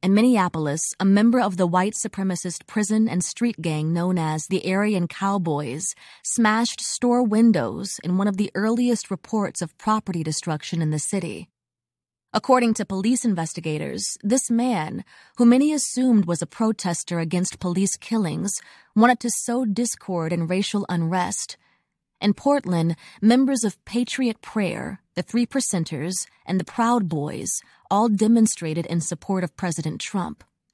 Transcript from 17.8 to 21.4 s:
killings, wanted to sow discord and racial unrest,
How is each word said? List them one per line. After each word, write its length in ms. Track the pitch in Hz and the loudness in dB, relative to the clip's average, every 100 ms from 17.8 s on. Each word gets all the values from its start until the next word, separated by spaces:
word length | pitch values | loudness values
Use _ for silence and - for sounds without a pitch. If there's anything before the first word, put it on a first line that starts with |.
| 196 - | -2 -2
killings, 640 | - 226 175 160 196 - - - _ | -4 -2 -2 -2 -4 -6 -10 -20 _
wanted 240 | 214 233 240 | 4 4 4
to 100 | 240 | -2
sow 340 | - - 240 | -4 -2 -2
discord 640 | 240 202 240 - - 175 160 | 0 0 -2 -4 -6 -4 -2
and 180 | 170 165 | -2 0
racial 360 | 185 196 208 - | 0 0 -2 -2
unrest, 680 | 170 165 180 180 - | -2 0 0 -2 -4